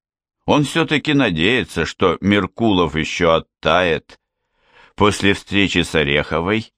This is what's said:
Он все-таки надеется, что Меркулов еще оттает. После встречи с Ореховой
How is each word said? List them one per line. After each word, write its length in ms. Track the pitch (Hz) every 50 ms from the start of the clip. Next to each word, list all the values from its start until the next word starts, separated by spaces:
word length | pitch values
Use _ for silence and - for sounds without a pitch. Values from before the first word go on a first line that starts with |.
| _ _ _ _ _ _ _ _ _ -
Он 160 | 107 147 147
все-таки 500 | - - 165 160 147 156 139 - 156 147
надеется, 720 | 139 135 107 85 76 82 101 127 123 90 - - 90 78
что 320 | - - - 98 90 80 -
Меркулов 760 | 87 98 104 104 92 90 _ - 117 113 98 90 87 76 71
еще 380 | 78 78 - - - 87 82 80
оттает. 880 | 80 76 _ _ _ - - 80 90 92 85 78 71 - - - - _ _ _ _ _ _ _ _ _ _ _ _ - - _
После 400 | - 101 104 95 - - 98 98
встречи 480 | - - - 95 101 98 87 - 90 82
с 100 | - -
Ореховой 800 | 80 76 71 71 73 73 - 80 78 82 92 107 110 113 - _